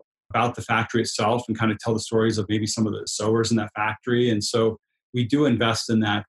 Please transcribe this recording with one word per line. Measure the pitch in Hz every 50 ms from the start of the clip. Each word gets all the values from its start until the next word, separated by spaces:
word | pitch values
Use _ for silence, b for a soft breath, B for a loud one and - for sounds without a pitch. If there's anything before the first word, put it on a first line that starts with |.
| - _ _ _ _ -
about | - 113 120 123 -
the | -
factory | 101 - 113 113 110 - - 117
itself | 113 - - - 107 107 123 123 -
and | - 110
kind | 110 113 113
of | 107 -
tell | - 117 113
the | 110
stories | - - 113 110 113 113 104
of | 107 95
maybe | 101 107 110 107
some | 107 - 117 110
of | 107 101
the | 101 -
sewers | - - - 107 110 113 113 113 110
in | 117
that | 110 104 101 -
factory. | 107 107 110 107 - - 123 120 120 123 120
And | 110 104 104
so | - - 113 113 110 110 - _ _ _ _ _ _ -
we | 123 123
do | 107 143 147 151
invest | 135 117 104 120 113 113 - - -
in | 113 110
that, | 110 104 104 107 -